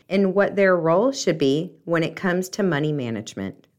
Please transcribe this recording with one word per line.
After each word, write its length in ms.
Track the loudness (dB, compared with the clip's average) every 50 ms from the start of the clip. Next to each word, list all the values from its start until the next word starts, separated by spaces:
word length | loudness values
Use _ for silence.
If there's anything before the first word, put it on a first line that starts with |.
| _ -4
and 280 | 0 0 0 2 2
what 180 | 2 0 0 2
their 220 | 2 4 4 4
role 340 | 4 2 2 2 4 2 2
should 260 | 0 -2 -2 -2 0
be 360 | 2 2 2 2 0 -2 -6 -10 -14 _
when 200 | -2 -2 0 0
it 100 | -2 -4
comes 340 | -4 -2 -2 0 -2 -2 -4
to 120 | -4 -2 -2
money 300 | 0 0 0 0 -2 -2
management. 760 | -2 -4 -4 -4 -6 -8 -10 -10 -8 -8 -8 -10 -12 _ _ _